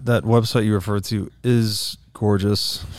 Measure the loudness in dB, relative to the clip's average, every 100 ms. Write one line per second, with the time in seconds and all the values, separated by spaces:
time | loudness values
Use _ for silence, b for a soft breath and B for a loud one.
0 | 0 0 4 2 4 0 2 0 0 -4
1 | -2 -4 -6 -6 0 2 2 -2 -8 -10
2 | _ -4 0 2 2 0 -2 -6 -10